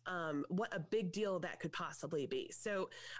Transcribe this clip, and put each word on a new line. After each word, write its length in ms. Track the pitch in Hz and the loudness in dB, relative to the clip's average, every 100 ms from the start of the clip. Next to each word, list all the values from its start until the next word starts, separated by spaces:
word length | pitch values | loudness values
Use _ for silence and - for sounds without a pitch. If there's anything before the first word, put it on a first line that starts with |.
| - | -4
um, 380 | 180 160 147 - | 0 2 2 2
what 260 | 180 226 196 | 2 2 -2
a 40 | |
big 320 | 156 220 185 | 2 2 2
deal 280 | 190 208 185 | 2 2 2
that 200 | 151 - | 0 -2
could 120 | 165 | -4
possibly 540 | - 160 151 147 160 135 | -2 -4 -4 -2 0 2
be. 240 | 131 - | 0 -2
So, 380 | - 214 202 185 - - - | -4 0 2 0 -4 -10 -8